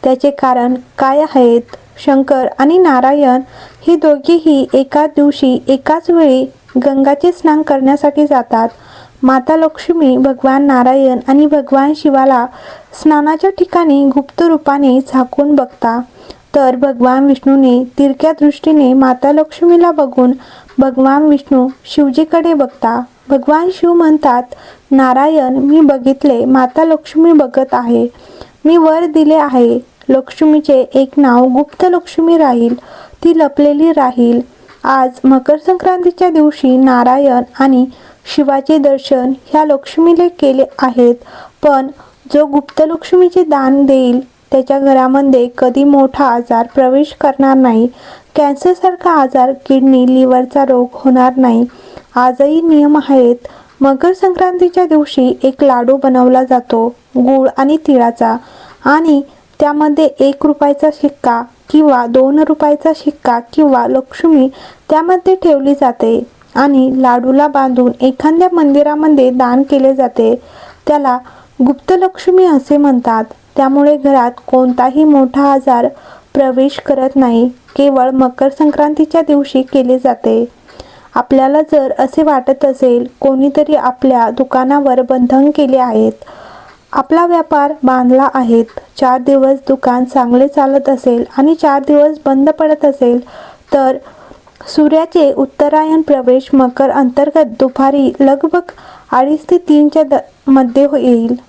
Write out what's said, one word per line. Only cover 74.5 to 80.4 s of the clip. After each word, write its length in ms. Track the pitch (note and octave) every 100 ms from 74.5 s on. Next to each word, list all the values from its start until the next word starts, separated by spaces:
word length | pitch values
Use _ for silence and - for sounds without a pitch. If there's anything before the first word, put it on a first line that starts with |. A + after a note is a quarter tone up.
| B3+ B3+ B3 B3+ C4+
मोठा 380 | D#4 C#4+ C4 C4+
आजार 440 | C#4+ C4+ C4+ A#3+ A#3+ - - - _
प्रवेश 440 | C#4+ C4 B3+ C4+ -
करत 380 | - C4+ C4 C4+
नाही, 320 | B3+ A#3 B3
केवळ 600 | B3 _ - C#4 C4 B3+
मकर 380 | C4 B3+ B3+ C#4
संक्रांतीच्या 720 | C#4 D4+ D4 D4 D4+ D#4 E4
दिवशी 420 | D#4 C#4+ C#4 C4
केले 360 | C4 C#4 B3 B3+
जाते. 500 | B3+ B3 - A3+